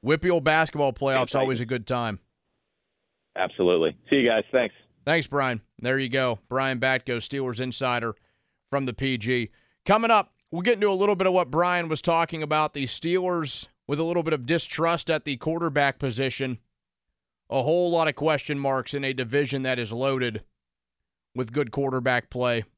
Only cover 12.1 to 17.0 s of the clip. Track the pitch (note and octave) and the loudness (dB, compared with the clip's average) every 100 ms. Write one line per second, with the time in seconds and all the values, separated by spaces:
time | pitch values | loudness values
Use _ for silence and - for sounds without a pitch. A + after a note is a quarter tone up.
12.1 | E3 E3 E3 D3+ D#3 D3+ - C3 - E3 | 2 2 -2 -2 0 0 -2 -6 -4 0
13.1 | F3+ F3+ F3 D3 - - _ - C#3+ E3 | 0 0 -2 -4 -8 -12 _ -6 -2 0
14.1 | F3 D#3+ D3+ B2 E3 - - E3 E3 - | 0 0 -2 0 0 0 -2 0 0 0
15.1 | D#3 D3+ C3 - E3 E3+ D3 C#3+ C3+ C#3 | -2 -2 -4 -2 -2 0 2 2 0 -4
16.1 | A2+ C3+ - C3 A#2+ _ _ _ _ | -2 -4 -2 -4 -6 _ _ _ _